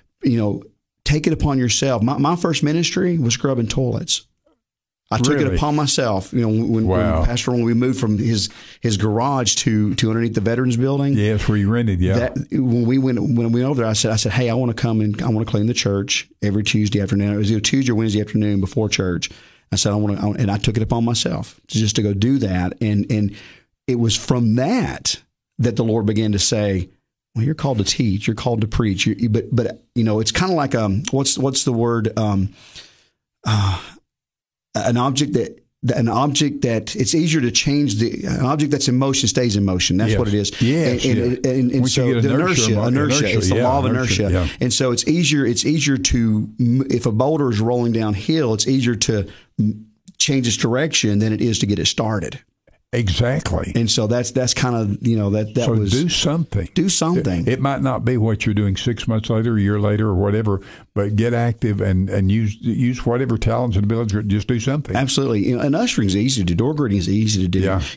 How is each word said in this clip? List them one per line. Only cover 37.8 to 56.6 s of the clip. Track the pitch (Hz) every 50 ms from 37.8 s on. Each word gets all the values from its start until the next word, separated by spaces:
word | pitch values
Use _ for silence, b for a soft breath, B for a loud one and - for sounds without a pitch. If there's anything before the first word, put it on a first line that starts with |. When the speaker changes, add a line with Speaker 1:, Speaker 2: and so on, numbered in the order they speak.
| 147 127 104 107
Speaker 1:
the, | 113 117 - - -
an | - - - 127
object | 127 147 151 151 156
that's | 147 135 - -
in | 123 127
motion | 135 135 131 - - 110
stays | - 135 127 120 98 101
in | 101
motion. | 98 92 92 92 - - 92
That's | 110 107
Speaker 2:
Yes. | 107 101
Speaker 1:
what | 123 104
it | 101
is. | 104 98 95 - -
Speaker 2:
Yes, | 113 117 139 165 160 127 123 123 -
Speaker 1:
And, | 139 120 120
and, | 120 123 127 127 -
Speaker 2:
yeah. | 131
Speaker 1:
and, | 127 135 127 123
and | 135 135
Speaker 2:
Once | 123 127 - 143
you | 127
Speaker 1:
so | 131 131
Speaker 2:
get | 117 110
Speaker 1:
the | 107 113
Speaker 2:
inertia, | 139 165 185 180 127 113 110
Speaker 1:
inertia, | 113
Speaker 2:
mo-, | 104 107 120
Speaker 1:
inertia, | 123 139 151 147 131 -
Speaker 2:
inertia, | 135 101 101 113
Speaker 1:
it's | 98 92
the | - 113
Speaker 2:
yeah, | 123 123
Speaker 1:
law | 131 143
of | 131
Speaker 2:
inertia, | 123 123 127 131 117 98 95 107 95
Speaker 1:
inertia. | 90 90 87 82
Speaker 2:
yeah. | - -
Speaker 1:
And | - 127 123
so | - 139 127
it's | 120 120 - -
easier, | 151 175 175 143 151 143 135
it's | 113 120 117 -
easier | 139 151 160 139 143 139 131
to | - - - 123 117 113 107 107 107 107 - -
m-, | 127 117 120 131 135 135
if | - 120 -
a | 123
boulder | 107 107 131 143 160 151 143 127
is | 117 104
rolling | 110 117 123 123 120 117
downhill, | 113 113 110 107 104 95 - - 160 160 147 117 110
it's | 101 - -
easier | 139 135 127 117 120
to | 101 - - 113 104 95 B B B B B B -
m-, | 107 107 110 107 - - _ _ _ - - _
change | - - 139 135 123 117
its | 107 -
direction | - 117 117 127 151 160 131 - - 107 104 101
than | 110 113 110
it | 107
is | - 120 107 -
to | -
get | 98 101 90
it | 80 -
started. | - - 113 110 110 101 82 - - - - _ _ _ _ _ _ _ _ _ -
Speaker 2:
Exactly. | 117 117 95 87 - 120 120 135 156 - - - 85 - - -
Speaker 1:
And | 117 117 107
so | - - 110
that's, | 104 117 120 123 -
that's | - 131 127 123 -
kind | - - 127 120
of, | 113 113 104 101 - - 120
you | 117 110
know, | 104 101
that, | 101 107 107 107 107
that | 127 120
Speaker 2:
So | 117 117
Speaker 1:
was | 110 104 95
Speaker 2:
do | 95 131 165 175
something. | - - - 151 147 170 156 - - 101